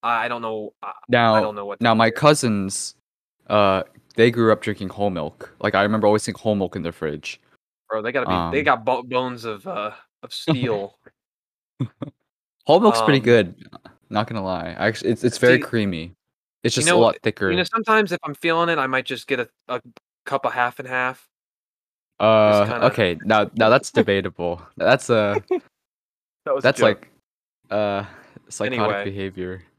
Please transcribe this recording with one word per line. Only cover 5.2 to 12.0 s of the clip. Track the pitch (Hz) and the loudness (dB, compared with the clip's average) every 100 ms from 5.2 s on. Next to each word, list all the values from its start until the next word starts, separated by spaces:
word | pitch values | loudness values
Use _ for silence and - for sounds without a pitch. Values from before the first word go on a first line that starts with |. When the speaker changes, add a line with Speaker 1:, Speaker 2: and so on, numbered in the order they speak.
| 76 _ - _ | -8 _ -20 _
Speaker 2:
Like, | 104 98 | -2 2
I | |
remember | 101 110 104 | 2 2 2
always | 107 | 2
seeing | - 98 | -2 -6
whole | 110 104 | -4 -2
milk | 90 98 | -4 -6
in | |
their | 82 | -8
fridge. | - 80 73 - - _ _ _ _ _ | -6 -8 -8 -12 -16 _ _ _ _ _
Speaker 1:
Bro, | 110 | -6
they | 110 | -4
gotta | 135 113 90 85 | -4 0 -2 -2
be, | 131 | -2
they | |
Speaker 2:
Um, | 151 | 0
Speaker 1:
got | 123 113 | 0 0
bo-, | 127 | -4
bones | 123 127 127 123 113 | -2 -4 -4 -8 -10
of, | 104 185 | -10 -10
uh, | 170 104 - _ _ | -8 -8 -12 _ _
of | - | -18
Speaker 2:
<laughs> | |
Speaker 1:
steel. | - - 143 123 104 98 _ - _ _ _ _ _ _ _ 123 _ | -12 -4 -2 0 -4 -6 _ -20 _ _ _ _ _ _ _ -10 _